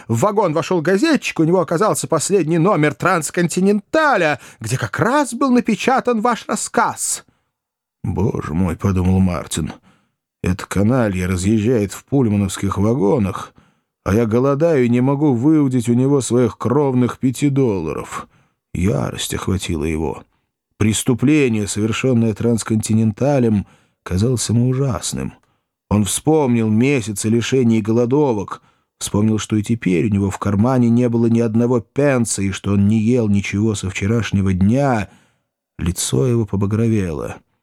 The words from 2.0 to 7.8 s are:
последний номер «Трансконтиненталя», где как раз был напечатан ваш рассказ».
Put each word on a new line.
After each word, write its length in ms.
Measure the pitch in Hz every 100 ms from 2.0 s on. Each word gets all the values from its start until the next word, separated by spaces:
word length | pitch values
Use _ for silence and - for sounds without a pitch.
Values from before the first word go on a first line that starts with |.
| -
последний 500 | 160 - 196 151 170
номер 360 | 170 185 151
«Трансконтиненталя», 1500 | - 165 180 147 - 175 - 190 208 - 311 302 220 160 147 - -
где 180 | 117 131
как 200 | 113 -
раз 340 | 196 285 277
был 180 | 240 277
напечатан 680 | 247 - 202 - 262 240 233
ваш 260 | 240 226 -
рассказ». 760 | 214 - 240 196 117 - - - _ _ _ _ _